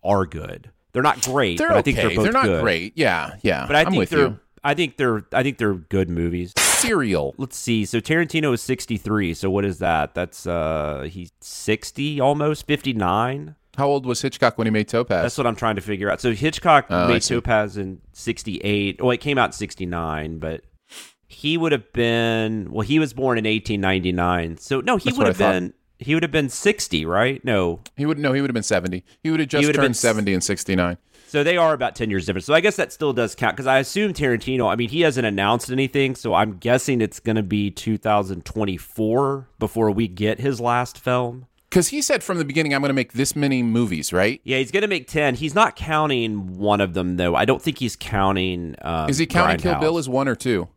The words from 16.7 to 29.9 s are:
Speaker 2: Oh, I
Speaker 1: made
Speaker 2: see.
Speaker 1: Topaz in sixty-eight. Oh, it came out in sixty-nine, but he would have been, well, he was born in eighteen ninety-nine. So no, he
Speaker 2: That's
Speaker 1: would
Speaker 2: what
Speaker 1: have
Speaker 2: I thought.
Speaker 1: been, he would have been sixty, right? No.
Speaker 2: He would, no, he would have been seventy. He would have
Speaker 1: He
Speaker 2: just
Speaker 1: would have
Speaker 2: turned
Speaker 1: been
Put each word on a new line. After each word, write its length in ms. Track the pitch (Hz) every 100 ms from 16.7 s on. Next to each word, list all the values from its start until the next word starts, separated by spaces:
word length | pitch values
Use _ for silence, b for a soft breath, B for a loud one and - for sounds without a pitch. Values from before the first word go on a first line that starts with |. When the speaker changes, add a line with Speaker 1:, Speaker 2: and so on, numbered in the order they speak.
| 147 -
Speaker 2:
Oh, 160 | 90 87
I 20 |
Speaker 1:
made 160 | 87
Speaker 2:
see. 120 | - 120
Speaker 1:
Topaz 420 | 117 113 104 98
in 240 | 95 92 -
sixty-eight. 880 | - - 113 - 95 101 104 101 90
Oh, 80 | 127
it 60 | 123
came 200 | 147 139
out 120 | 113
in 40 |
sixty-nine, 840 | - 104 - 90 85 82 78 78 80
but 220 | 80 80 - _ _ B B B _
he 300 | - 147 165
would 140 | 165
have 200 | 147 104
been, 760 | - 117 117 117 113 110 110 90
well, 100 | 62 104
he 140 | 156
was 140 | 151
born 240 | 117 135 117
in 80 | 110
eighteen 340 | 110 - 104
ninety-nine. 760 | 95 95 90 90 87 90 85 82
So 240 | - 135
no, 160 | 175 233
he 120 | -
Speaker 2:
That's 80 | 254
Speaker 1:
would 100 | 208
Speaker 2:
what 0 | 180
Speaker 1:
have 60 |
Speaker 2:
I 20 | 202
thought. 80 |
Speaker 1:
been, 200 | 185 180 - _ _
he 140 | - 160
would 80 |
have 80 | 165
been 180 | 156 139
sixty, 560 | - 202 202 - 80 78
right? 380 | 92 120 135 123
No. 340 | 107 90 85 - -
Speaker 2:
He 100 | 147
would, 140 | 147
no, 140 | 147
he 80 | 131
would 80 | 139
have 40 | 120
been 80 |
seventy. 400 | 101 98 90 90 - b
He 80 | 160
would 80 | 160
have 60 | 147
Speaker 1:
He 40 |
Speaker 2:
just 120 | 147 147
Speaker 1:
would 80 | 151
have 0 |
Speaker 2:
turned 100 |
Speaker 1:
been 60 | 135